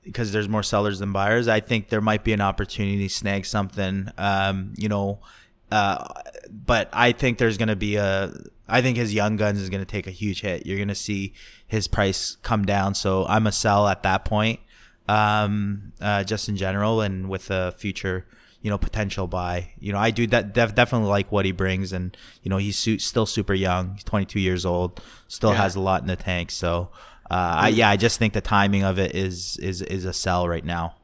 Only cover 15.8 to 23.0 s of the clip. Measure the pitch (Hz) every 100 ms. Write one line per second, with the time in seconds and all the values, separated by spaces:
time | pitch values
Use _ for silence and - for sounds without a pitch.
15.8 | 101 - 104 101 95 107 - 101 95 98
16.8 | 104 113 104 95 95 95 - 95 90 -
17.8 | 104 92 98 92 - - - _ 107 101
18.8 | - 113 104 98 92 90 87 90 87 -
19.8 | 98 101 113 113 117 120 101 110 120 -
20.8 | 123 120 104 101 98 101 98 90 95 92
21.8 | 95 92 90 - - - - 95 101 98
22.8 | - 107